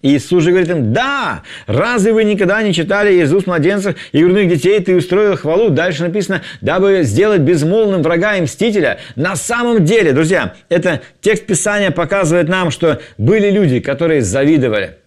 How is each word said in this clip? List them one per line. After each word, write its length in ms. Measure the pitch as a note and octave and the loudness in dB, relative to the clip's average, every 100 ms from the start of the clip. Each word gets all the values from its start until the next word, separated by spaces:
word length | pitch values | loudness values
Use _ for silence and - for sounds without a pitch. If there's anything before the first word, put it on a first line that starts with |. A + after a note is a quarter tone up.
И 140 | C#3 C#3+ | 2 0
Иисус 280 | - F3+ | 0 0
же 80 | E3 | 2
говорит 180 | F3+ E3+ | 2 0
им: 240 | F3 A2 | -2 0
Да, 500 | B2 C4 C#4 G#3 F#2 - - - | 0 -2 -4 -6 -8 -12 -18 -4
разве 460 | D#3+ G#3 B3 G3 | -2 0 0 2
вы 100 | A3 | 2
никогда 400 | G#3+ G#3 F3+ G#3 | 0 0 0 0
не 100 | G#3+ | 0
читали: 400 | E3+ D#3 G3+ G#3 | -2 -2 0 2
„Иисус, 320 | F3+ D3 F#3 F#3 | 2 2 0 0
младенцев 500 | F3 C3+ G3+ G3 D#3+ - | 0 0 0 -4 -6 -2
и 120 | C#3+ | 2
грудных 240 | F3 F#3+ F#3+ | 2 4 2
детей 320 | E3+ F3 G#3 | 2 2 0
ты 160 | F3+ F3+ | 2 0
устроил 400 | F3+ F#3 G#3 F3+ | 0 0 0 0
хвалу“? 340 | D3 E3+ A3+ | -2 0 2
Дальше 340 | C#3+ F3+ D3+ | 0 -2 -2
написано: 380 | E3+ G3 F#3 F#3+ - - | -4 -4 -4 -6 -6 -8
«Дабы 420 | - F3+ G3 F#3+ | -4 0 2 2
сделать 380 | C#3 G#2 G#3+ G3+ | 2 2 2 2
безмолвным 600 | C#3+ F3 D3+ G#3+ G#3+ F#3+ | 2 2 2 2 0 0
врага 360 | D#3+ E3+ G#3 G3+ | 0 0 0 -2
и 40 | |
мстителя». 560 | D#3 - A3+ G#3 C#3 G2 - - | -4 -2 -2 0 0 -2 -10 -6
На 200 | E3+ F#3+ | -4 -4
самом 480 | - A#3 A#3+ A3+ | -4 -4 0 2
деле, 300 | D#3+ A3+ F3 | 2 2 2
друзья, 420 | C3 D#3+ F3+ G#2 - _ | 2 2 0 -2 -10 _
это 320 | E3+ F3 D#3 - _ | -2 0 -4 -8 _
текст 240 | G3+ G#3+ - | -2 -2 -2
Писания 460 | F3 G#3 G#3 G3 | -2 -2 -2 -2
показывает 560 | - E3 G3 E3+ F3 D#3+ | -2 -2 -2 0 0 0
нам, 240 | F#3 F3+ | -2 -2
что 300 | - E3 C#3 - - | -2 -2 -2 -8 -4
были 340 | A2 A3 G3+ | 0 2 2
люди, 300 | G3 F3 B2 | 2 2 0
которые 400 | - C3+ E3+ D#3 | -2 -2 0 0
завидовали. 760 | G#2 B2+ C#3 D#3 B2 G#2+ F2+ - | 0 0 2 2 2 -2 -4 -10